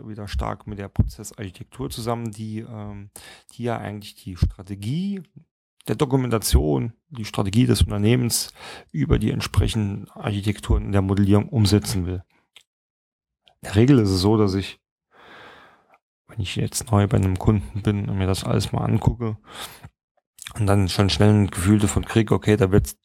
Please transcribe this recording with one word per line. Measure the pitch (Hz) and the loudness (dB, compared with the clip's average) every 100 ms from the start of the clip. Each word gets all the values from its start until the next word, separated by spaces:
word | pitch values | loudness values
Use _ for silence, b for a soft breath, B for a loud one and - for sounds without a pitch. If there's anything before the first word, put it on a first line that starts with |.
| 110 | -16
wieder | 107 104 | -12 -8
stark | - 110 104 - | -6 -4 -6 -10
mit | 101 | -12
der | 98 | -6
Prozessarchitektur | - - - 104 - 98 - - - 127 | -2 -2 -2 -16 -12 -14 -12 -20 -12 -10
zusammen, | - 113 117 117 | -8 -6 -4 -6
die, | 104 110 107 | -8 -10 -10
ähm, | 117 110 104 101 101 B B B _ | -12 -14 -14 -14 -18 B B B _
die | - | -8
ja | 117 113 | -6 -4
eigentlich | 104 104 104 - | -6 -10 -12 -16
die | - 92 | -14 -2
Strategie | - - 92 101 104 156 196 196 160 - _ _ _ _ - | -2 -2 -12 -10 -6 -4 -4 -6 -10 -20 _ _ _ _ -8
der | 113 | -2
Dokumentation, | 143 135 127 113 - - 151 139 120 - _ | 0 0 0 -2 2 2 2 0 -2 -8 _
die | 123 104 | -12 -8
Strategie | - 104 104 127 | -4 0 2 4
des | 117 | 4
Unternehmens | - 104 104 123 120 - - B B B B | 2 2 2 2 2 -2 -6 B B B B
über | 156 139 123 | -6 0 2
die | 107 | 0
entsprechenden | 110 - - 107 113 101 104 - | -2 -2 0 0 0 -2 -4 -10
Architekturen | - 120 101 101 104 - - 107 | -10 -6 -4 -4 -4 0 0 2
in | |
der | 101 | 0
Modellierung | 95 101 98 101 104 | 2 2 4 4 2
umsetzen | 117 101 104 - 95 87 | 0 4 4 2 -4 -4
will. | 92 - _ _ _ _ _ _ _ _ _ _ _ _ _ | -6 -10 _ _ _ _ _ _ _ _ _ _ _ _ _
In | - | -2
der | 98 | 4
Regel | 123 135 | 6 6
ist | 101 | 4
es | 95 | 2
so, | 98 110 | 4 4
dass | 104 95 | 2 0
ich, | 92 - _ _ _ B B B B B B B B B _ _ _ | -6 -12 _ _ _ B B B B B B B B B _ _ _
wenn | - | -10
ich | 98 - | -6 -4
jetzt | - - - | -4 -6 0
neu | 104 101 | 2 4
bei | 104 | 2
einem | 95 92 | 0 2
Kunden | - 107 - 101 | 2 2 0 -4
bin | 104 101 104 | -2 -2 -2
und | 98 | -2
mir | 92 | -2
das | 95 | -2
alles | 117 120 107 | -2 -2 -2
mal | 117 | -4
angucke | 110 110 - 113 117 110 B B B B B _ _ _ _ _ - - | 0 2 2 0 -4 -8 B B B B B _ _ _ _ _ -18 -4
und | 101 | 2
dann | 101 92 | 2 2
schon | - 98 | 2 0
schnell | 80 104 | 4 6
ein | 104 98 | 6 2
Gefühl | - 92 104 | 0 2 4
davon | 101 - 87 | 4 0 0
kriege, | 113 110 | 0 2
okay, | 104 - 107 | 2 4 2
da | 95 | 4
wird | 101 - - | 4 2 -4